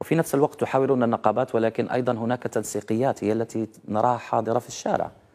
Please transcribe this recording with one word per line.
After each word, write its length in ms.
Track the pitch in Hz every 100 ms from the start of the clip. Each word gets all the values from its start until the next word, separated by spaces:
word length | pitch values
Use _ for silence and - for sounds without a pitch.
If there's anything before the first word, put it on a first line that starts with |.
وفي 140 | -
نفس 200 | 160 156
الوقت 260 | 139 147 -
تحاولون 420 | 117 135 135 131
النقابات، 520 | 117 120 107 107 131
ولكن 340 | 117 113 110 113
ايضا 240 | 127 123
هناك 300 | 117 117 123
تنسيقيات 840 | - 117 104 104 - 113 131 110
هي 80 | 101
التي 360 | 110 113 113 110 - -
نراها 280 | 107 120 120
حاضره 420 | - 117 110 117
في 100 | -
الشارع. 420 | - - 185 80 - _